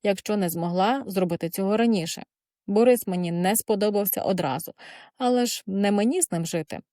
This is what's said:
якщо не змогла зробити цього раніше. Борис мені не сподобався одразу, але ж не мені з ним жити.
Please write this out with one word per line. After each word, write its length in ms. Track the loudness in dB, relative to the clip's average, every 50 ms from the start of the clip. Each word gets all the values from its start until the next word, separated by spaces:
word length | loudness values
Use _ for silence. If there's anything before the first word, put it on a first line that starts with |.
якщо 340 | 2 0 0 0 _ -2 0
не 120 | 0 0 0
змогла 560 | -2 -2 -4 -2 0 2 2 2 2 -2 -4
зробити 440 | -4 -2 0 0 0 -2 -4 -6 -6
цього 260 | -4 -4 -2 0 2
раніше. 460 | 2 2 2 2 0 -2 -4 -8 -10 -14 _ _ _ _ _ _ _ _
Борис 400 | 0 2 4 6 6 6 4 2
мені 260 | -4 -2 -2 -2 -2
не 240 | 0 0 2 2 2
сподобався 680 | 0 0 0 0 2 2 0 2 0 -2 -2 -4 -2
одразу, 500 | -2 -2 0 0 -2 -2 -4 -4 -6 -10 -18 _ -20 -20 -20 -20 -20 -20 _ _
але 280 | 0 2 2 2 2
ж 160 | 0 -2 -8 -8
не 260 | -4 -2 0 2 2
мені 300 | 2 4 2 2 2 0
з 100 | -2 -2
ним 140 | -2 -4 -4
жити. 340 | -2 -4 -4 -4 _ -10 -12 _ _